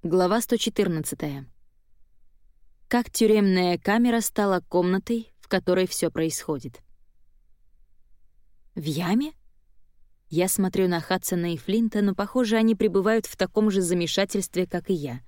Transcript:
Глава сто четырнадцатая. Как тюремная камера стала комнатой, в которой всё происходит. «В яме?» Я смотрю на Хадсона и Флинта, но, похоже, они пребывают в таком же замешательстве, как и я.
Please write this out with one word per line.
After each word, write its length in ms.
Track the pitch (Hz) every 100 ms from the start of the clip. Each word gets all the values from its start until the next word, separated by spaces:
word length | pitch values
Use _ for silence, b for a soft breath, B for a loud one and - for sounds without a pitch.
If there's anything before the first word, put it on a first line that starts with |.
| 170
Глава 320 | 185 180 220
сто 160 | - 233
четырнадцатая. 880 | - - 190 165 156 - 151 139 135 - - _ _ - - - - _ - _ - _ -
Как 240 | 240 233
тюремная 680 | - 220 214 202 185 180 175
камера 440 | - 214 240 233
стала 400 | 220 - 202 185
комнатой, 720 | - 175 180 190 - 233 226 _
в 80 | -
которой 400 | 190 185 180 185
всё 240 | - 165
происходит. 680 | - 160 - - 147 135 - - - - _ - _ _ - _ _ - - - - - _ - - - -
«В 80 |
яме?» 480 | 156 147 175 220 294 - - _ _ - - _ - _ _
Я 180 | 160 185
смотрю 400 | - 190 190 185
на 140 | 175
Хадсона 540 | 160 185 - 180 175
и 20 | 165
Флинта, 460 | - 208 226 214
но, 120 | 202
похоже, 420 | 190 202 254 233 220
они 200 | 220 214
пребывают 500 | 214 185 190 220 -
в 100 | -
таком 320 | 185 - 214
же 120 | 196
замешательстве, 880 | 175 180 170 - 196 214 185 175 180
как 220 | 175 -
и 40 |
я. 280 | 180 143 123